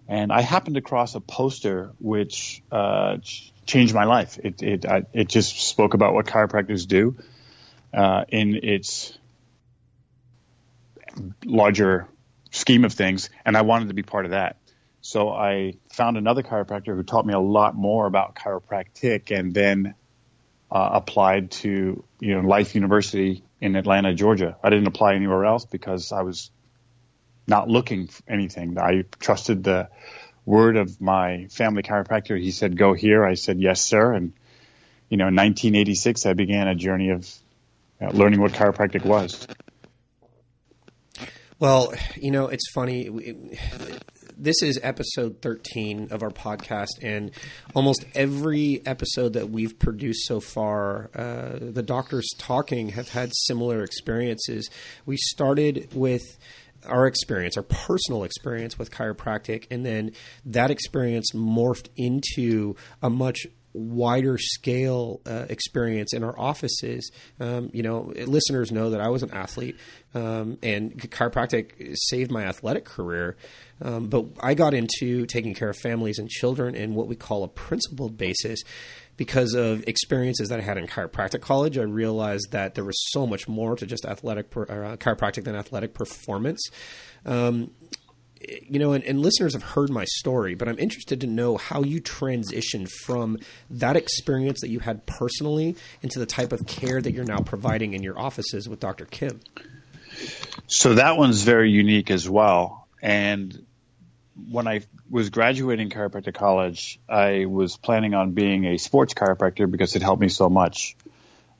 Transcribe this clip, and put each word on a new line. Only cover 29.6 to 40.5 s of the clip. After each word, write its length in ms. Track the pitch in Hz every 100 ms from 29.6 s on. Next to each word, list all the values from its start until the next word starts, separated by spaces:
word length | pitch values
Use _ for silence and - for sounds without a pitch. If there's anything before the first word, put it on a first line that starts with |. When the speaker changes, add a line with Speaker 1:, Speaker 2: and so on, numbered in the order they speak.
Speaker 1:
the 260 | 95 92 90 - - - - _ -
word 320 | 107 113 110
of 240 | 95 95
my 460 | 95 95 90 90 95
family 320 | - 113 104
chiropractor. 560 | 95 104 95 110 - 98
He 120 | 92
said, 260 | 90 101 90
"Go 160 | 101
here." 320 | 87 107 110 98
I 80 |
said, 260 | 90 - 92
"Yes, 220 | 95 92
sir." 320 | - 107 120
And, 200 | 104 85 - _ _ _ _ _ _ _
you 80 | 104
know, 100 | 95
in 80 | 92
nineteen 400 | 104 101 113 104
eighty-six, 500 | 104 95 123 - 101
I 80 |
began 340 | 92 98 101 95
a 80 | 87
journey 340 | 95 92 95
of, 180 | 90 92 - _ _ _ _ _ -
uh, 120 | 98
learning 280 | 104 104 101
what 140 | 101
chiropractic 500 | - 104 95 101 95
was. 440 | 95 107 90 - - - _ _ - _ _ _ _ _ _